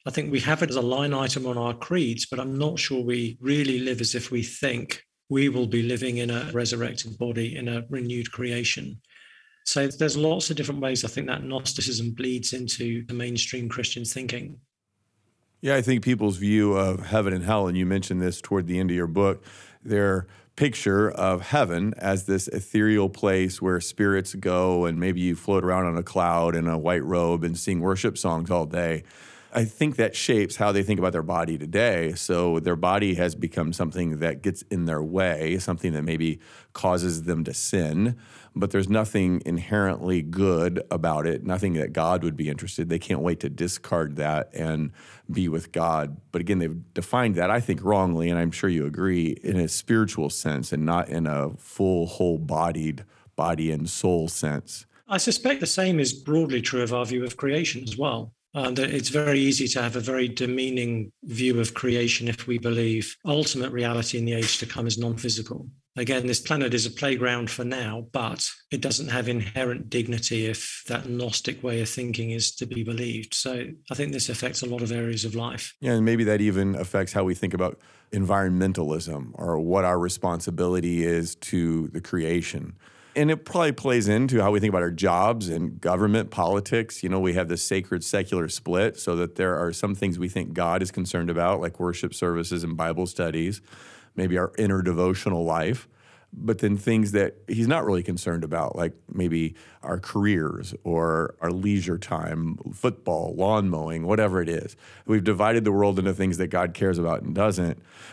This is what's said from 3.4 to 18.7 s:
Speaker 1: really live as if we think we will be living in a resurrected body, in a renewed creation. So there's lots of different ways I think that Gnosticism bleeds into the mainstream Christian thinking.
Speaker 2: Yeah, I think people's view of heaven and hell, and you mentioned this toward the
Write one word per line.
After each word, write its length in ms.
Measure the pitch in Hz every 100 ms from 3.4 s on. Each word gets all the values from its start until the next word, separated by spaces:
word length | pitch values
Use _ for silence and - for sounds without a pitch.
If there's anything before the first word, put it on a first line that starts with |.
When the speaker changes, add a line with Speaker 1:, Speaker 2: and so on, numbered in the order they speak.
Speaker 1:
really 380 | 127 147 139 127
live 240 | 127 117
as 120 | 117
if 160 | 123 117
we 120 | 123
think 600 | 117 - 139 123 - - - _ -
we 180 | 135 139
will 180 | 123 117
be 160 | 117
living 360 | 117 120 127 120
in 100 | 120
a 220 | 117 -
resurrected 640 | 117 117 117 120 120 113 104
body, 400 | 120 117 117 131
in 120 | 120
a 180 | 117 120
renewed 440 | 135 120 120 117
creation. 680 | - 123 120 113 - 139 113 _ - - - _ _ -
So 200 | - 139
there's 280 | 135 156 139
lots 320 | 151 175 -
of 80 | 151
different 240 | 131 143
ways 240 | 135 127
I 40 | 113
think 180 | - 131
that 160 | 127
Gnosticism 680 | 131 131 131 - 127 113 117
bleeds 400 | 117 127 123 120
into 520 | 127 120 - 120 117 117
the 80 |
mainstream 540 | 120 123 120 - 127 120
Christian 360 | 110 113 120
thinking. 560 | 117 - 123 123 - - _ _ _ _ _ _ _ _ _ _
Speaker 2:
Yeah, 140 | 139
I 80 | 139
think 220 | 113 123
people's 320 | 113 120 104 90
view 380 | 101 107 104
of 320 | 98 95 92 92
heaven 260 | 107 98
and 100 | 92
hell, 240 | 87 107 95
and 100 | 92
you 80 |
mentioned 380 | 90 98 95 92
this 180 | 90 87
toward 280 | - 98
the 100 | 85